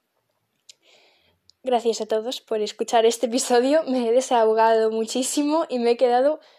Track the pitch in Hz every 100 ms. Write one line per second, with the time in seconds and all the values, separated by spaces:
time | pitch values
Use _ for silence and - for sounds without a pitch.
0 | _ _ _ _ _ _ - _ _ _
1 | _ _ _ _ _ _ 254 240 226 214
2 | 214 220 226 262 - 220 208 - 226 233
3 | 226 233 240 247 - 247 262 311 311 254
4 | 233 240 254 240 220 220 226 226 220 220
5 | 220 247 254 294 294 311 - 254 233 240
6 | 254 240 277 302 -